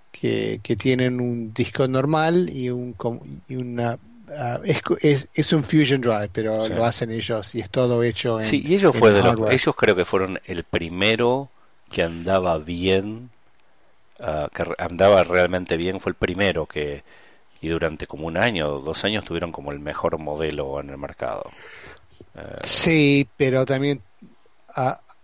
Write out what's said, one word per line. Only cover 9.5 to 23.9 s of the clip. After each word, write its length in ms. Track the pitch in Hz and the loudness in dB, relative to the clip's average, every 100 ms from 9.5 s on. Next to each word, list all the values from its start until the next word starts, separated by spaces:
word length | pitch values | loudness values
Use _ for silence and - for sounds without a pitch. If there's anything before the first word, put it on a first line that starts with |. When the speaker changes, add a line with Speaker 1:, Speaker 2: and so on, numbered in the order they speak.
Speaker 2:
ellos 220 | 127 - - | 2 0 2
creo 200 | 110 92 | 2 4
que 100 | 87 | 2
fueron 340 | 98 95 92 - | 0 -2 -4 -8
el 180 | 85 | -10
primero 840 | - - 82 87 101 113 120 131 139 _ _ _ _ | -6 -6 -4 -2 0 2 2 0 -4 _ _ _ _
que 100 | - | -2
andaba 560 | 85 82 85 95 90 80 | -2 -2 0 2 2 -2
bien, 720 | 78 87 92 95 104 110 123 - _ _ _ _ _ _ _ - | -4 -4 2 2 0 -8 -16 -20 _ _ _ _ _ _ _ -10
ah, 300 | - 78 73 | -6 -4 -6
que 120 | - | -6
re-, 120 | 85 - | -6 -6
andaba 440 | 87 87 98 98 | -8 4 6 8
realmente 540 | 85 90 90 92 90 82 | 6 2 2 0 -2 -4
bien, 220 | 90 95 | -2 -4
fue 100 | - | -6
el 60 | 87 | -4
primero 500 | 92 90 98 82 76 | -4 0 0 0 -4
que, 380 | 78 73 71 - - - _ _ - | -6 -6 -8 -14 -20 -20 _ _ -10
y 60 | 80 | -4
durante 400 | 82 82 78 - | -2 -2 -6 -10
como 180 | 71 82 | -10 -6
un 120 | 82 | 0
año 300 | 120 95 76 | 0 0 -2
o 120 | 71 | -4
dos 240 | 71 76 | -6 -4
años 220 | 101 107 - | -2 -4 -4
tuvieron 260 | 82 87 | -6 -4
como 200 | 76 71 | -8 -10
el 80 | 71 | -10
mejor 380 | 73 73 85 82 | -8 -4 -2 -2
modelo 640 | 76 76 78 71 69 69 | -4 -4 -4 -4 -6 -6
en 100 | 69 | -8
el 80 | 69 | -12
mercado. 540 | 69 - 62 50 50 - - - - - - - - - | -12 -8 -8 -8 -10 -16 -20 -20 -20 -20 -20 -20 -20 -18
Eh, 200 | - - | -16 -8
Speaker 1:
Sí, 640 | - - 170 160 143 139 139 - | -2 0 4 6 6 6 2 0
pero 280 | 135 131 131 | 2 2 2
también, 360 | 135 143 | 0 0